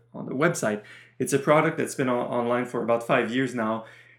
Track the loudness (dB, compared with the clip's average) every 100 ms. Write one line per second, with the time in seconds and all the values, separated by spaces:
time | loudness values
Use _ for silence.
0 | _ -12 -8 0 0 0 -2 -2 -8 -20
1 | -18 -8 -2 0 4 4 4 0 -6 -2
2 | 0 0 -2 -2 0 0 -2 -4 0 0
3 | 2 2 2 0 -2 -2 -2 -2 -6 -20
4 | -20